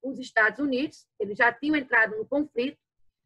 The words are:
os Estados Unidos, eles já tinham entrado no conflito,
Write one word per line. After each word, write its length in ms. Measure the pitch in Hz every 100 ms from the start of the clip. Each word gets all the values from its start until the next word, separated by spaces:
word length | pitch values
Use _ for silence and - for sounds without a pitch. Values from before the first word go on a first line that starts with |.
os 160 | 269 247
Estados 420 | 254 226 214 208
Unidos, 460 | 285 254 311 - _ -
eles 180 | 202 208
já 140 | 240
tinham 240 | 233 294 302
entrado 400 | 254 233 220 220
no 100 | 214
conflito, 520 | 285 294 - 262 - _ _ _ _